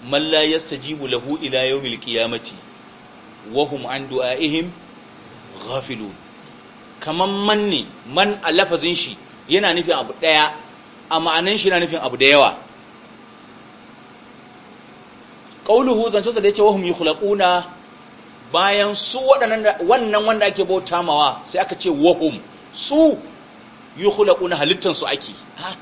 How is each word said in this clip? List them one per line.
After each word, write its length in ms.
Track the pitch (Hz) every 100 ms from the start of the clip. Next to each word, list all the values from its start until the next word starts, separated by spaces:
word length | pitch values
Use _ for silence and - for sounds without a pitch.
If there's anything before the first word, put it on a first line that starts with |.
| 120
Man 220 | 143 156
la 80 | 156
yastajibu 600 | 156 160 156 143 131 151 131
lahu 280 | 120 127 156
ila 160 | 147 131
yawmil 340 | 131 135 135 113
qiyamati 540 | - 113 117 117 - - - - - - - - - - 107
wa 120 | 123 147
hum 180 | 139 120
an 220 | 135 135
du'aihim 640 | 127 127 131 160 160 175 - - - - - - - - - 117
ghafilun. 440 | 131 127 117 104 90 - - - - - - - -
Kaman 280 | - 160 190 196
man 240 | 208 208 208
ne, 160 | 156 107 - 117
man 320 | 147 202 208
a 80 | 165
lafazin 460 | 165 190 170 156 175
shi 200 | 131 104 - - -
yana 260 | 175 202
nufin 180 | 170 165
abu 220 | 156 117 -
ɗaya, 300 | 160 151 151 - - - - - -
a 100 | 160
ma'anan 380 | 165 160 180 214
shi 100 | 190
yana 120 | 180
nufin 160 | 170 160
abu 160 | 131 123
da 100 | 135
yawa. 300 | 143 131 - - - - - - - - - - - - - - - - - - - - - - - - - - - - - - - -
Qauluhu, 440 | 226 262 214 226
zancen 220 | 208 196
sa 60 | 226
da 80 | 202
ya 60 |
ce, 80 | 208
"Wa 100 | 208
hum 120 | 196
yukhlaquna", 800 | 175 170 160 156 202 202 180 180 - - - - - - - - -
bayan 420 | 165 196 208 202
su 240 | 202 - 247
waɗannan 440 | 262 269 233 220
da, 140 | 214 - 175
wannan 360 | 247 226 208 214
wanda 200 | 220 202
ake 180 | 196
bauta 380 | 180 185 - 175
mawa, 380 | 175 147 147 123 -
sai 140 | 180
aka 140 | 185
ce, 140 | 180 185
"Wa 240 | 143 160
hum", 240 | - 302 214 - - -
su 460 | - - 294 320 233 - - - - - - - 135
yukhlaquna, 600 | 196 202 202 175 180 165
halittan 380 | 147 180 190
su 120 | 151 147
ake. 260 | 143 - 98 - -
Ha? 200 | 175 190